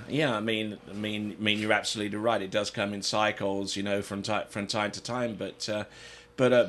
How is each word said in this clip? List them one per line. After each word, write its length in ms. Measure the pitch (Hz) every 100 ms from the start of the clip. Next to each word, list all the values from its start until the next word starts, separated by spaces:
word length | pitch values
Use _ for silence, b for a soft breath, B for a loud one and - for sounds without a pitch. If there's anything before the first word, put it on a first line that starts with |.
| 110
yeah. 280 | 135 147 107
I 40 |
mean, 380 | 110 110 110 101 -
I 40 |
mean, 420 | 101 107 107 104 95
I 20 |
mean, 180 | 107 104
you're 140 | 107
absolutely 440 | 104 - 110 104 107
right. 240 | 113 107
It 100 | 95
does 180 | 104 104
come 240 | - 101
in 80 | 101
cycles, 720 | - 107 107 107 101 98 101 98
you 80 |
know, 180 | 101 101
from 200 | 98 98
ti-, 260 | 101 104 -
from 180 | 107 101
time 240 | 107 104
to 100 | -
time. 340 | - 123 120 95
But, 320 | 98 - -
uh, 180 | 104 - B B B B -
but, 160 | 127
uh, 120 | 123